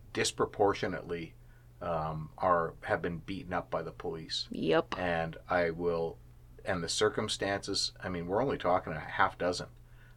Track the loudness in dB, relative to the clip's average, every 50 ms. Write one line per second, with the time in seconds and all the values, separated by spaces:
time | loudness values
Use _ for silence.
0 | -10 -8 -2 0 0 0 2 0 -2 -2 4 4 4 4 4 2 0 -2 -2 -4
1 | -4 -6 -6 -6 -6 -8 -12 -18 -20 -20 -20 -20 -20 -20 -14 -8 -4 -2 0 0
2 | 0 -2 -4 -4 -6 -8 -6 0 4 4 6 4 4 0 -4 -8 0 0 0 0
3 | 2 -2 -4 -4 -6 -8 -8 -8 -6 -4 -4 -4 -4 -2 -4 -4 -4 -6 -8 -6
4 | -6 -6 -6 -6 -8 -6 -6 -6 -6 -6 -6 -2 0 4 4 2 2 0 -4 -2
5 | 0 0 2 0 0 -2 -4 -10 -4 0 2 2 4 2 0 0 0 0 2 2
6 | 0 -2 -4 -10 -16 -20 -20 -20 -20 -20 -20 -10 -4 -4 -2 -2 -2 -2 0 2
7 | 2 4 4 2 -2 -2 -2 -2 0 0 0 -2 -2 -2 -2 0 -2 -2 -4 -6
8 | -6 -4 -4 -2 -2 2 2 2 4 2 0 2 4 4 4 4 2 0 -4 -6
9 | -6 -6 2 4 4 4 4 0 0 0 0 0 -4 -8 -12 -20 -20 -20 -20 -20
10 | -20 -20 -20